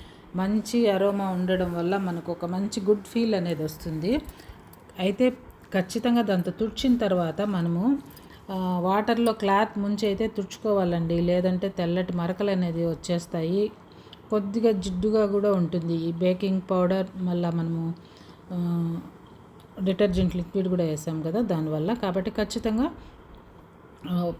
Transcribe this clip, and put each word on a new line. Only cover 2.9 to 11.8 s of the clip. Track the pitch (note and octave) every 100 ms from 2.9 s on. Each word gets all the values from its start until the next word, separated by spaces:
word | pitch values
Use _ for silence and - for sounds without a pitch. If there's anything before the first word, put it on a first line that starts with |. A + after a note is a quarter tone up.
| G#3
ఫీల్ | - A#3 A3+ G3
అనేది | F3 D#3
వస్తుంది. | D#3 D#3 E3+ D#3 F3 D4 - - - - - - - -
అయితే | F#3 G3 B3+ B3+ - - -
ఖచ్చితంగా | F#3+ F3+ A#3 A#3+ A#3+
దాంతో | G#3 F#3 F3
తుడిచిన | - A3 - C4+ A#3+
తర్వాత | G#3 F3+ E3 D#3+
మనము, | G#3 F#3 E3+ E3+ A3+ C#4 - - - - -
ఆ, | F#3+ F#3 F3+
వాటర్లో | F#3 G3+ A3 A#3 A#3
క్లాత్ | A3 G3 G3 G#3+ G#3
ముంచి | G3+ G3+ G#3+
అయితే | F#3+ A3
తుడుచుకోవాలండి, | A3 F#3+ - A3 G3+ F3+ E3+ E3 E3+
లేదంటే | F3 F3+ F#3 F#3 G3
తెల్లటి | F#3+